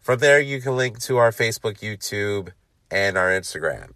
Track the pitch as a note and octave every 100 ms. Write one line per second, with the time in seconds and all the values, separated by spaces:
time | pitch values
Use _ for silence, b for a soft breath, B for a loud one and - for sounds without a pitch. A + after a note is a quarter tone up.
0 | - B2+ D3 C#3+ C#3 C#3 B2+ B2+ B2+ A2
1 | - B2+ A#2 A2 A#2 A2+ A2 G#2 G#2+ G#2
2 | - G#2 G2+ G2+ F#2 - _ _ _ G2
3 | G2 F#2 F#2 F#2+ F2+ D#2+ D#2 C2 -